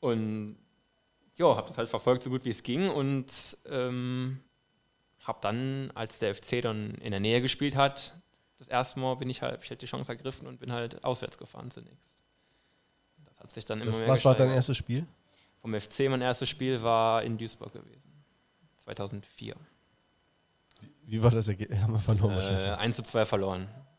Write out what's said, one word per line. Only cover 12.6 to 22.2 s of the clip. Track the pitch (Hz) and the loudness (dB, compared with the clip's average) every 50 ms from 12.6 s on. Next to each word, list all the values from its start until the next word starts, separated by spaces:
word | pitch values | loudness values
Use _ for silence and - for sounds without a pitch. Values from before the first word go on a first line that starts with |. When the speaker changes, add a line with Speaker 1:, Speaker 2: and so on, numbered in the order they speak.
| _ _ _ _ _ _ _ _ _ _ _ _ 151 | _ _ _ _ _ _ _ _ _ _ _ _ -20
Speaker 1:
Das | - _ _ | -20 _ _
hat | - - | -20 -14
sich | - - 107 | -12 -12 -8
dann | - 117 107 | -6 -6 -4
immer | 110 113 110 | -2 -2 -2
Speaker 2:
Was, | 110 | 0
Speaker 1:
mehr | 113 117 | 2 4
Speaker 2:
was | 131 123 - | 4 6 8
war | 139 131 | 6 8
dein | 127 131 127 | 8 6 4
Speaker 1:
gesteigert. | 131 | 4
Speaker 2:
erstes | 127 123 - 135 | 2 2 0 -2
Spiel? | - - - 120 131 170 - - _ _ _ _ _ _ _ _ _ _ | -4 -2 -4 -4 -4 -4 -6 -12 _ _ _ _ _ _ _ _ _ _
Speaker 1:
Vom | 113 110 | -4 -4
F | 104 101 - | -4 -4 -6
C, | - - 139 135 | -2 0 2 2
mein | 135 127 | 2 2
erstes | 123 127 123 - - - | 2 0 0 0 -2 -4
Spiel | - - 131 131 131 120 113 | -4 -2 -2 0 0 0 2
war | 117 117 113 113 113 113 113 110 | 4 4 6 6 4 4 2 2
in | 117 117 107 | 0 -4 -4
Duisburg | 117 113 - - - - - | -6 -8 -10 -12 -14 -14 -14
gewesen. | - - - - 135 - - - - - _ _ _ _ _ _ _ _ _ _ | -16 -20 -20 -20 -20 -20 -20 -20 -20 -20 _ _ _ _ _ _ _ _ _ _
Zweitausendvier. | _ - - 107 - 101 101 - 101 98 - - - 107 107 - - 156 - _ _ _ _ _ _ _ _ _ _ _ _ _ _ _ _ _ _ _ _ - - | _ -14 -14 -8 -8 -6 -6 -6 -10 -12 -14 -18 -14 -12 -12 -12 -14 -18 -20 _ _ _ _ _ _ _ _ _ _ _ _ _ _ _ _ _ _ _ _ -20 -20
Speaker 2:
Wie, | 104 104 - _ _ - 107 | -20 -20 -20 _ _ -4 -2
wie | 113 113 | 6 6
war | 120 | 6
das | 117 113 110 107 | 6 6 2 0
Ergebnis? | 101 92 107 - - 101 | 0 -2 -4 -2 0 2
<laughs> | 98 | 2
Haben | 107 110 | 4 2
wir | 110 | 2
verloren | 101 - 110 101 | 4 4 4 6